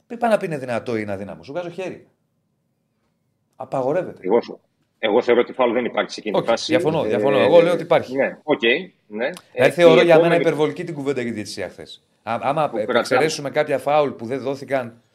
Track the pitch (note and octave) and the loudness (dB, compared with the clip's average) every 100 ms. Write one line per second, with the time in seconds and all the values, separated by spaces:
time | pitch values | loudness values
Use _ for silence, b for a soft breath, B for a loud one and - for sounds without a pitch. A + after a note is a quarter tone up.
0 | _ A#3 A#3+ G#3 F#3+ D3+ B2+ A#2 A2+ A2+ | _ -6 0 0 -2 -6 -4 -6 -4 -4
1 | G#2 G2 G2 D#2 E2 D3 F3 E3+ F3+ A2+ | -4 -8 -10 -14 -12 -10 -10 -10 -12 -12
2 | - _ _ _ _ _ _ _ _ _ | -18 _ _ _ _ _ _ _ _ _
3 | _ _ _ _ _ - - C#3+ B2+ E3+ | _ _ _ _ _ -18 -8 -4 -2 -2
4 | C#3 - F#2 A2+ - - _ _ _ _ | -4 -8 -2 0 0 -10 _ _ _ _
5 | A2 G#2+ A#2+ A#2+ A#2 A#2 B2 A#2 A#2 G#2+ | 0 2 4 2 2 0 0 0 -2 -2
6 | F#2+ - - F#3+ - - - - C3 D#3+ | -4 -6 -4 -2 0 -2 0 0 0 -2
7 | A2 - C3 B2+ A#2+ E3+ E3 F3 E3 D#3 | -2 0 0 2 6 6 6 0 0 0
8 | A2+ C3 A2+ - - C#3+ A#2 C#3 F#3 _ | 0 -2 -2 -4 -4 0 2 2 -2 _
9 | _ G#2+ C3 F3+ - - D3+ D#3 E3+ D#3+ | _ -6 -6 -8 -12 0 2 6 6 8
10 | E3+ D#3+ E3 E3+ E3 C#3+ D3+ C#3 F3 D3 | 8 6 6 2 2 0 0 -2 -10 -8
11 | C3+ C3 A#2+ G#2+ G#2 - F2+ - D2+ - | -6 -4 -4 -6 -10 -10 -10 -12 -18 -20
12 | _ _ - A#2 B2 D3+ D3 A2+ G#2+ A#2 | _ _ -8 -4 -2 -2 -2 -4 -2 0
13 | - B2+ D#3 D3+ C#3+ D3+ D3+ C3+ C#3 D3+ | 2 2 2 -2 -4 -2 -2 -2 2 2
14 | C#3+ G#2+ A2+ C3+ A#2+ C#3 - C#3 A#2+ A#2 | 2 -2 -8 -6 -6 -8 -4 -4 -6 -12
15 | _ | _